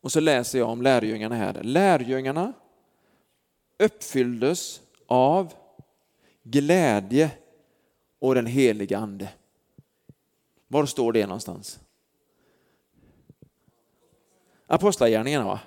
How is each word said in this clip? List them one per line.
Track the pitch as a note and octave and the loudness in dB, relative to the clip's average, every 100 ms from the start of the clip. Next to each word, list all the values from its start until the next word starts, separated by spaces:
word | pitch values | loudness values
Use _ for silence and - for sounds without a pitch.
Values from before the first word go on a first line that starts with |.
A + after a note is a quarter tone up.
Och | C3+ | -2
så | D#3+ | 0
läser | D#3 C3+ A#2+ C3 | 2 0 0 -2
jag | A#2 | -2
om | A#2 | 0
lärjungarna | B2+ B2+ G#2+ A2 G#2+ A#2 | 2 2 2 -4 -6 -4
här. | G2 - | -4 -6
Lärjungarna | A2 C#3+ G3 D#3+ B2 C3 C3 D3 G3+ - _ _ _ _ _ _ _ _ _ _ _ _ | -2 2 2 2 0 -4 -4 -4 -6 -8 _ _ _ _ _ _ _ _ _ _ _ _
uppfylldes | G#3+ - - C3+ B2 A#2+ B2+ F3 - - _ _ _ | -2 -2 -6 -2 -2 0 0 -2 -6 -16 _ _ _
av | B2+ C3 F3 F3 - _ _ - _ _ _ _ _ | 2 4 2 -2 -10 _ _ -20 _ _ _ _ _
glädje | A2+ C3+ C#3+ F#3 D#3 G#2 G2 B2+ D#3 - _ _ _ _ _ _ _ _ | -2 0 2 2 4 2 0 0 0 -2 _ _ _ _ _ _ _ _
och | C3 B2+ | 0 0
den | A#2 | 0
helige | B2+ B2+ G#2 G2+ G2 | 2 2 2 -2 -4
ande. | A2 G2 G2 - _ _ _ _ _ _ _ - _ _ _ _ _ | -6 -10 -14 -16 _ _ _ _ _ _ _ -20 _ _ _ _ _
Var | C3+ C#3+ | -2 -2
står | - A#2 | -2 0
det | A2+ G2 | 0 -2
någonstans? | F#2 - F#2 - - _ _ _ _ _ _ _ _ _ _ _ _ _ _ _ _ - _ _ _ _ _ _ _ _ _ _ _ _ | -6 -10 -14 -16 -20 _ _ _ _ _ _ _ _ _ _ _ _ _ _ _ _ -20 _ _ _ _ _ _ _ _ _ _ _ _
Apostlagärningarna, | E3 G3+ F#3 A#2+ A2 A#2+ D3 G2+ | 2 2 2 2 2 0 -4 -4
va? | G#2 | -6